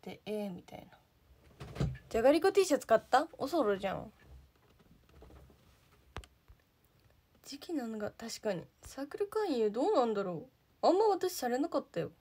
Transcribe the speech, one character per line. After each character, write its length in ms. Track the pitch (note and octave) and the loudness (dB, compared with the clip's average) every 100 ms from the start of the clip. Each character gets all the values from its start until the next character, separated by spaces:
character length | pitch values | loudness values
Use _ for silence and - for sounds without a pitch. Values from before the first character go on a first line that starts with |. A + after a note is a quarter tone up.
で、 180 | - - - | -14 -14 -8
「え 220 | G#3+ G3+ | -6 -6
ー？」 20 | |
み 100 | F3+ | -8
た 140 | - - | -14 -18
い 100 | - | -18
な。 80 | - _ _ _ - - - - - - - - | -20 _ _ _ -20 -20 -18 -16 -4 -4 -4 -6
じ 80 | A3+ | 4
ゃ 40 | |
が 100 | A#3+ | 6
り 80 | D#4+ | 6
こ 120 | F#4+ | 4
T 140 | G4 F#4+ | 4 2
シ 80 | |
ャ 40 | C#4+ | 0
ツ 80 | - | 2
買 120 | A3 | 2
っ 20 | - | 4
た？ 200 | B3+ D#4+ - | 2 2 -6
お 100 | C#4 | -4
そ 140 | E4 | 0
ろ 140 | A3 G3 | 2 0
じ 100 | F#3+ | -2
ゃ 80 | |
ん。 180 | F3 G#3+ _ - - - _ _ _ _ - _ - - - - - _ _ _ _ _ - - _ _ - _ _ _ _ _ _ _ _ | -6 -10 _ -20 -20 -20 _ _ _ _ -20 _ -20 -20 -20 -20 -20 _ _ _ _ _ -16 -16 _ _ -20 _ _ _ _ _ _ _ _
時 140 | - C#4 | -18 -16
期 120 | - | -8
な 140 | E4 A#3 | -6 -6
の 100 | A3 | -6
が、 140 | G#3 | -8
確 300 | - A3+ - | -8 -12 -6
か 120 | A3 | -4
に。 120 | F3+ E3 _ | -4 -6 _
サ 200 | - - | -18 -12
ー 40 | C#4+ | -10
ク 120 | G#4 | -6
ル 100 | G4+ | -4
勧 280 | G#4+ G#4 B3+ | -2 0 2
誘 140 | G#3+ | 0
ど 180 | G#3 D#4+ | 2 2
う 60 | |
な 100 | G4+ | 4
ん 80 | A#3+ | 2
だ 100 | G#3 | 0
ろ 260 | F#3+ E3 D3 _ _ _ | -4 -6 -10 _ _ _
う？ 40 | A#3 | 4
あ 40 | |
ん 60 | F4 | 6
ま 120 | A4 | 4
私 240 | F#4 F#4 | 4 0
さ 160 | - B3+ | -4 -4
れ 80 | B3 | -2
な 100 | E4 | -2
か 100 | D4+ | -2
っ 80 | - | -4
た 140 | - | -6
よ。 100 | D3 - | -8 -10